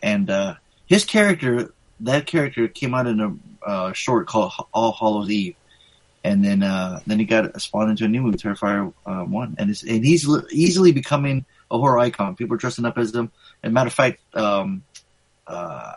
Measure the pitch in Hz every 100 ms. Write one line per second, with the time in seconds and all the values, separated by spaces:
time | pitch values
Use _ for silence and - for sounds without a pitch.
0 | 101 104 98 98 98 - _ _ - 202
1 | - 220 202 165 127 120 - _ _ -
2 | 113 143 143 170 139 117 113 - 131 127
3 | 123 107 104 - - - 101 98 92 98
4 | - 117 - 110 104 - - 113 113 110
5 | 110 104 98 104 90 - _ _ _ _
6 | _ _ 95 101 101 98 98 95 92 90
7 | - 107 107 110 - 104 - 107 110 107
8 | 107 120 123 95 104 98 101 101 95 -
9 | - 92 90 104 123 - 104 104 - 113
10 | 131 170 143 151 - 151 180 175 180 135
11 | - 147 139 135 - _ - 117 139 120
12 | 120 - 98 92 113 117 123 - 117 117
13 | 110 196 - _ - _ 113 123 123 -
14 | 127 - _ - 104 101 95 95 - -
15 | _ _ _ _ - 87 82 67 -